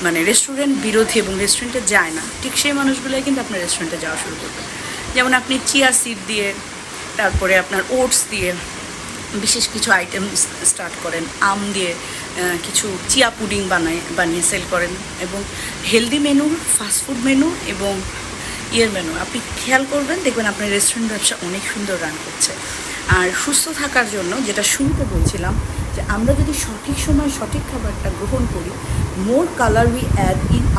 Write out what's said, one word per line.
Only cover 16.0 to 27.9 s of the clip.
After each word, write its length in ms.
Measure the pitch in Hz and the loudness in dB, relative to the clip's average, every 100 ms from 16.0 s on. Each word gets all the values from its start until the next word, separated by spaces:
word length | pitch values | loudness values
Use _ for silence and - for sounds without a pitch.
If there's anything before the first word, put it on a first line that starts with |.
| 240 294 | 4 2
মেনু, 300 | 285 277 302 330 320 - | 4 4 4 0 0 0
ফাস্ট 260 | 202 - - | 2 -2 -2
ফুড 120 | 254 262 | 0 2
মেনু 260 | 269 320 359 - | 4 4 0 -6
এবং 340 | 190 202 190 190 - - - - - - | -2 -2 -2 -4 -8 -8 -8 -8 -8 -2
ইয়ের 180 | 233 226 | 2 2
মেনু 240 | 190 165 165 | 0 -4 -4
আপনি 200 | 185 247 - - 233 | -4 -6 -6 -6 2
খেয়াল 200 | 262 277 | 2 2
করবেন, 280 | 285 269 359 | 0 0 0
দেখবেন 220 | 285 226 214 | 0 0 0
আপনার 240 | 202 208 | -2 0
রেস্টুরেন্ট 420 | 202 196 233 226 | 2 2 0 -2
ব্যবসা 240 | 208 - 220 | 0 0 -2
অনেক 200 | 175 190 - | -4 -4 -6
সুন্দর 240 | 214 202 180 | -4 -4 -2
রান 120 | 160 156 - | -4 -6 -8
করছে। 260 | - - - - - - - - | -2 -2 -4 -8 -8 -8 -6 2
আর 220 | 185 180 185 - | 2 2 0 0
সুস্থ 240 | 285 330 | 0 0
থাকার 360 | 302 285 262 226 | -2 0 2 0
জন্য, 340 | 208 175 226 214 | 0 -2 -2 -2
যেটা 180 | 196 | 0
শুরুতে 400 | 202 - 277 - | 2 2 2 2
বলছিলাম, 560 | 277 - - - 196 - - - - - | 2 2 2 0 0 0 -2 -4 -4 -4
যে 60 | |
আমরা 320 | - 208 233 | -2 0 4
যদি 200 | 285 - | 4 2
সঠিক 460 | 285 - - - 277 - | 0 -4 -6 -4 -2 2
সময়ে 240 | 285 285 | 2 2
সঠিক 320 | 269 214 - - | -2 -4 -4 -4
খাবারটা 380 | 254 208 | -4 -4